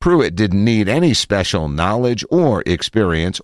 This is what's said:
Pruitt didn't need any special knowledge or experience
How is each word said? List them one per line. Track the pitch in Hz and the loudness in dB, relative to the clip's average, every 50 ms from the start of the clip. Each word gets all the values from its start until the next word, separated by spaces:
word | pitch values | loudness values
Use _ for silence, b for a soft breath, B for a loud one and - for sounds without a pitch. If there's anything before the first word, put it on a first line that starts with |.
Pruitt | - 175 175 156 120 85 85 | 0 2 4 4 2 2 0
didn't | 90 107 98 90 101 104 | 0 0 0 2 2 2
need | 117 117 107 104 | 2 2 2 2
any | 95 117 156 180 160 113 | 0 0 2 2 2 2
special | - - - 104 98 90 - - 90 78 73 | 0 0 -2 -2 -2 -2 -2 -2 -4 -4 -4
knowledge | 71 76 87 95 107 123 123 123 123 - - - | -4 -2 -2 -2 -2 0 0 -2 -2 -4 -4 -2
or | 156 175 170 139 107 87 - | 0 2 2 2 0 0 -2
experience | - 90 - - - - 110 104 90 82 80 82 90 - - | -2 -4 -4 -4 -2 0 0 0 2 0 0 -2 -4 -4 -4